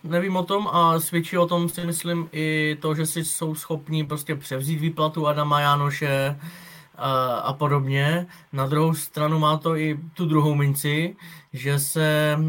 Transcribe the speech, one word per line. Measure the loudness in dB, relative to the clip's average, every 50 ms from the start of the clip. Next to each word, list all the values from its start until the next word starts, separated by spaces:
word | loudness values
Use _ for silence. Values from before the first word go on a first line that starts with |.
| -8
nevím | -2 0 0 0 0 0
o | -2 0
tom | 0 0 0 0 2
a | 2 4 4 4 4 2
svědčí | 0 -2 -2 -2 -2 0 2 2
o | 2
tom, | 2 2 0 0 0
si | -2 -4 -6
myslím, | -4 -4 -4 -4 -4 -4 -4 -4 -6 -6
i | -4 -2 0 0 0 0 0 -2 -2
to, | -2 -2 -2
že | -2 -2
si | -4 -4 -4 -4
jsou | -4 -4 -4 -4 -6 -6
schopní | -6 -6 -8 -8 -8 -6 -4 -2 -2 -2
prostě | -2 -4 -8 -6 -6 -8
převzít | -8 -6 -6 -6 -6 -4 -4 -4 -2
výplatu | -2 -2 0 0 -2 0 0 0 0
Adama | 0 2 2 0 2 2 2
Jánoše | 4 4 4 2 2 0 -2 -2 -2 0 0 0 0 0 -2 -6 -10 -16 -16 -16 -20 -20 -20 -20 -20 -20 _
a, | -6 -2 0 0 2 2 0 0
a | -2 -2 -2 -2
podobně. | 0 0 2 2 2 0 2 0 2 2 2 2 0 -2 -4 -10 -20 -18 -10 -4
Na | -4 -2
druhou | 0 2 2 4 2 2
stranu | 0 -4 -6 -4 -2 0 2 2 4
má | 4 4 2
to | 2 0 0 0
i | 0 0 0 -2 -4 -6 -10 -6
tu | -4 0
druhou | 2 4 4 4 4 4
minci, | 2 2 2 2 0 0 0 0 0 0 -2 -4 -8 -18 -20 -20 -20 -20 _ -12
že | -6 -2 0 0 0
se, | 0 -2 0 2 2 2 4 4 2 2 2 2 0